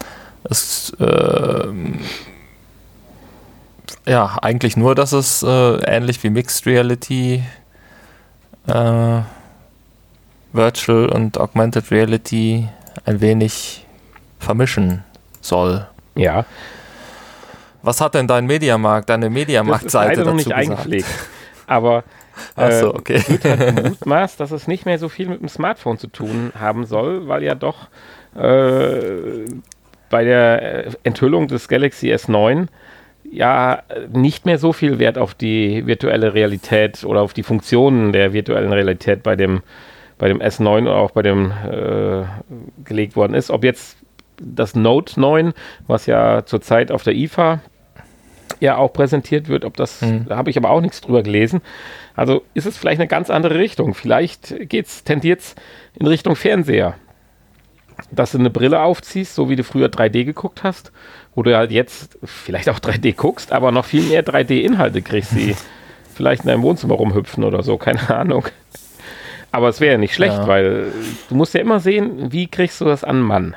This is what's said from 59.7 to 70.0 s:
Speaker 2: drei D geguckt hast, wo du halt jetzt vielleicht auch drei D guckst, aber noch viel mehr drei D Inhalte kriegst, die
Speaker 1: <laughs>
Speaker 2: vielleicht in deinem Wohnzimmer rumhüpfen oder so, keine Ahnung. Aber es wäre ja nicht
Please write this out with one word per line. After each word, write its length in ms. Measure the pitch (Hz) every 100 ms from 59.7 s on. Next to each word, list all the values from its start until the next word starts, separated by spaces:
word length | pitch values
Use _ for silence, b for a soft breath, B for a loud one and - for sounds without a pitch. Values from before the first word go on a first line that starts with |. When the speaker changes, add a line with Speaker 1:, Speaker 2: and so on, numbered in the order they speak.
| 135 131
Speaker 2:
drei 200 | 120 110
D 160 | 113
geguckt 380 | 127 151 185 -
hast, 280 | 196 - - B B B B
wo 80 | -
du 120 | 117 113
halt 140 | 117
jetzt 480 | 113 123 - - -
vielleicht 440 | 113 - - 92 -
auch 80 | 107
drei 180 | 110 107
D 160 | 123
guckst, 400 | - 147 - -
aber 200 | - 127
noch 120 | 120
viel 180 | - 147
mehr 200 | 165 160
drei 200 | 165 139
D 200 | 127 127
Inhalte 380 | 185 214 123 98
kriegst, 300 | - 107 98
die 220 | 110 104 98 B B
Speaker 1:
<laughs> 300 | B B B
Speaker 2:
vielleicht 280 | - 131 131
in 60 | -
deinem 140 | 117
Wohnzimmer 320 | 131 170 120
rumhüpfen 500 | - 110 101 - -
oder 180 | 107 98
so, 140 | 110 107
keine 320 | - 123 127
Ahnung. 300 | 117 165 135 - - _ - - B B B B B B
Aber 160 | 123 120
es 120 | 110
wäre 120 | 151
ja 60 |
nicht 160 | 120